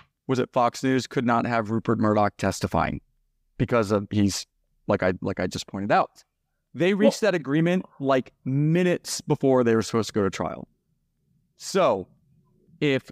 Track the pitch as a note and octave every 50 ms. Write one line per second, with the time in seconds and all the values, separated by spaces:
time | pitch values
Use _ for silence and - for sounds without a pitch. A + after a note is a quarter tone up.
0 | - _ _ _ _ - C3+ B2 A#2+ - - C3 A#2+ A#2+ - - C#3 C3+ C3 B2+
1 | A#2 - - C#3 A#2+ B2 A#2+ A#2 A#2 A#2 A#2+ A#2 G#2+ G2+ A2+ A2+ - - A2 A2
2 | G#2+ G#2+ G#2 G#2 G#2 G2+ - - - F#2+ - - - - - E2+ D2+ B1+ - -
3 | _ _ _ _ _ _ _ _ _ _ _ - B2+ - B2 A#2 G#2+ G2 G#2+ G2+
4 | G2+ - G#2 G#2+ G2+ G2 - - - _ _ _ _ _ _ _ - - G#2 F#2+
5 | - F#2+ F#2 - - G2 F#2+ - F#2 F#2 - - - - - G2 G2 G#2+ E3 F#3+
6 | - - _ - - _ _ _ _ _ _ _ _ _ - B2 E3 F#3 G#3 F#3
7 | G#3+ - - - A3 G3+ F3 E3+ C3 C3 C#3+ D#3+ E3 F3 F3+ F#3 - - _ -
8 | C3+ C3+ C3+ C3 - - _ _ - B2+ C3+ C#3+ D3+ D#3 E3 F3 F3+ F3+ E3+ -
9 | - - - - - - D3+ - - C3+ C3 B2+ A#2+ A#2 A2+ A2 G#2 - - A2+
10 | G#2 - - G#2+ G2 F#2+ - - F2 - - - - _ _ _ _ _ _ _
11 | _ _ _ _ _ _ _ _ _ _ _ - - - - G3 E3+ C3+ G#2+ F#2+
12 | F2+ - _ _ _ _ _ _ _ _ _ _ _ _ - - D3+ D3 C3+ B2+
13 | - -